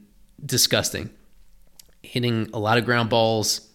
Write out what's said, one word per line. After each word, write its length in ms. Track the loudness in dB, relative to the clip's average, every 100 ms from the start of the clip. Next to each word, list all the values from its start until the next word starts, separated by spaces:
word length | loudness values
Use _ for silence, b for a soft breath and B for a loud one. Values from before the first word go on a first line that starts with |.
| -20 _ -20 -16
disgusting. 680 | -4 -2 0 0 0 -4 -10 -14 -20 -20 -20 -20 -20 -20 -20 _
Hitting 480 | -8 -4 0 -2 -2
a 60 | -4
lot 200 | 0 2
of 60 |
ground 260 | 2 0 2
balls 580 | 2 2 2 0 -4 -8